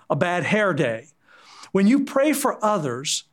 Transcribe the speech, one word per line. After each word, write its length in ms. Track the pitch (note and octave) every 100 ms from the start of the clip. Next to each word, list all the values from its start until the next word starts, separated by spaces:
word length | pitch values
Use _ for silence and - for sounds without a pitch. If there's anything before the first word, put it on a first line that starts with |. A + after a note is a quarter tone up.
| -
a 60 | D#3
bad 260 | F3 F3+
hair 320 | C3 G3+ G#3
day. 320 | D3 C3+ A2+ - _ _ - - - -
When 160 | F#3+ G3+
you 180 | C#4
pray 280 | C#4 C#4 C#4+
for 300 | C#4+ A#3+ -
others, 600 | G#3+ G#3 D3 A#2+ D3 - -